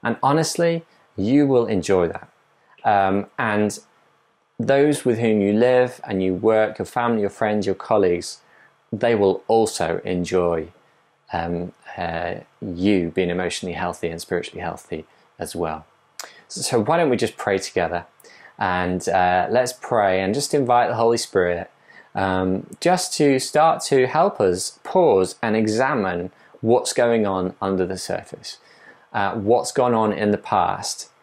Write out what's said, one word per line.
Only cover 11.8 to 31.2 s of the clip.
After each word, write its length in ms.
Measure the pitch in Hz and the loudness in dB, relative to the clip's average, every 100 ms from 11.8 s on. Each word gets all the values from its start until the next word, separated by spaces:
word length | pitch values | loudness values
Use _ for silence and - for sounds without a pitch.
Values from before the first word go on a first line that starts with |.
| - - | -18 -10
uh, 400 | 85 82 87 - - _ | -8 -6 -8 -10 -14 _
you 500 | 104 87 95 101 85 | -12 -2 0 2 0
being 180 | 87 90 | -2 -2
emotionally 440 | 87 90 - 95 | -2 -4 -6 -8
healthy 360 | 85 90 85 85 | -6 -6 -6 -8
and 100 | 85 | -8
spiritually 420 | - 90 - 87 | -6 -6 -6 -10
healthy 440 | 85 - - 82 - _ _ _ | -10 -10 -12 -12 -12 _ _ _
as 180 | 87 85 | -12 -6
well. 300 | 82 78 80 _ _ _ - - _ | -6 -6 -14 _ _ _ -20 -20 _
So, 140 | - | -10
so 180 | 139 120 | -2 -2
why 160 | 107 165 | 2 2
don't 120 | 165 | 2
we 60 | 117 | 0
just 200 | 113 - | -2 -4
pray 220 | - 98 | -2 -2
together? 480 | - - 85 87 - _ - - - - | -2 -2 -2 -4 -8 _ -20 -20 -20 -6
And, 500 | 101 90 90 90 90 | -2 -2 -2 -2 0
uh, 380 | 90 90 90 - | 2 2 2 2
let's 220 | 117 123 | 0 0
pray 480 | - - 117 101 95 | -6 -4 0 2 2
and 120 | 95 | 0
just 200 | 117 139 | -2 0
invite 360 | 151 123 120 120 | -2 2 2 2
the 60 | 117 | 2
Holy 220 | 117 117 | 2 2
Spirit, 520 | - 98 87 87 92 _ _ - - | 0 0 0 -2 -6 _ _ -20 -14
um, 540 | - 95 92 92 92 - - | -4 -2 0 0 -2 -6 -4
just 340 | - 180 - - | 0 0 -2 0
to 220 | 147 131 | 2 2
start 440 | - 151 160 160 - | 0 2 2 2 0
to 220 | 139 127 | 2 2
help 320 | 156 190 - | 2 0 2
us 400 | 98 90 - - - | 0 0 -6 -10 -2
pause 500 | 190 165 98 92 - | 2 4 4 2 -2
and 160 | 117 107 | -2 0
examine 720 | 107 107 131 143 95 87 90 _ - - | 0 0 0 0 -2 -4 -8 _ -20 -6
what's 320 | 110 120 - | 2 2 2
going 340 | - 120 117 104 | 0 2 2 2
on 260 | 95 92 - | 0 -4 -4
under 240 | 98 95 90 | -4 -2 -2
the 120 | 92 | -4
surface, 640 | - 92 - - - - _ - - - _ | -6 -8 -8 -16 -16 -18 _ -20 -20 -20 _
uh, 220 | 110 98 | -4 -4
what's 400 | 101 98 117 - | -4 2 2 2
gone 200 | - 123 | 0 2
on 200 | 113 107 | 2 2
in 180 | 85 104 | 2 0
the 60 | 101 | 0
past 720 | - 101 87 - - - - _ | 0 0 0 -2 -8 -10 -14 _